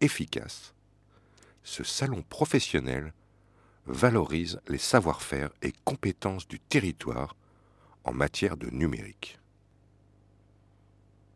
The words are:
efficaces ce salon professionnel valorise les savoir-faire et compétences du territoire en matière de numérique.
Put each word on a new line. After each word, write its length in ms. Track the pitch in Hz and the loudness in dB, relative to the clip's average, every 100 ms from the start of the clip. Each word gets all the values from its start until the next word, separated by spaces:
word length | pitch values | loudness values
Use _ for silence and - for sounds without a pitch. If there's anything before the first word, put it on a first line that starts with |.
efficaces 760 | 147 - - - 107 - - _ _ _ _ _ _ _ - _ - | 2 2 -4 -6 -8 -14 -18 _ _ _ _ _ _ _ -20 _ -12
ce 140 | - | -8
salon 380 | - - 135 104 | -4 -2 -2 -2
professionnel 880 | - - 151 135 - 78 64 65 78 - _ _ _ _ _ _ | -8 -2 2 2 2 0 0 -4 -6 -12 _ _ _ _ _ _
valorise 760 | - 65 120 113 76 80 85 87 - | -8 2 4 6 4 0 -2 -6 -6
les 100 | 71 | -4
savoir-faire 720 | - 127 82 69 - 67 73 - | 4 6 6 0 -2 -2 -4 -4
et 140 | - - | -6 -4
compétences 640 | - 135 101 - 101 95 - | -4 -2 -2 -2 -4 -4 -8
du 100 | - | -16
territoire 760 | - 143 95 - - 60 71 - _ _ _ _ - - | 0 2 2 -2 -4 -4 -4 -8 _ _ _ _ -20 -8
en 100 | - | -6
matière 420 | 64 73 - 95 80 | 0 0 2 -2 -2
de 140 | 57 | -6
numérique. 680 | 62 82 - 101 - - - _ _ _ _ _ _ _ _ _ _ _ _ _ _ _ _ _ _ _ | 0 0 0 -8 -14 -16 -16 _ _ _ _ _ _ _ _ _ _ _ _ _ _ _ _ _ _ _